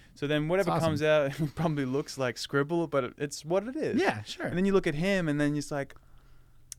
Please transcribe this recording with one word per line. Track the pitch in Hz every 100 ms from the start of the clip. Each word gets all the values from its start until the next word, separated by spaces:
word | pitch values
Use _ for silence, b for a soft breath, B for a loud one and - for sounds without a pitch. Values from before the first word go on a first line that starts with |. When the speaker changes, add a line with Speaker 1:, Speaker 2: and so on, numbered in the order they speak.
| -
Speaker 1:
So | - 143
then | 151 151
whatever | 185 180
Speaker 2:
It's | 165
awesome. | 160
Speaker 1:
comes | 151
out, | 156 151 139
<laughs> | 139
it | 156
probably | - 165 147 131
looks | 135 151 -
like | 127 117
scribble, | - 139 143 170 160
but | 143 123 -
it's | 147 - 147
what | 185 214
it | 294
is. | 180 214
Speaker 2:
Yeah, | 381 104
sure. | 104 - 339
Speaker 1:
And | 170
then | 196
you |
look | 196 180
at |
him, | 151 185 196 160
and | 147
then | 147 147
it's | 139
like, | 147 139 - b b b b b b -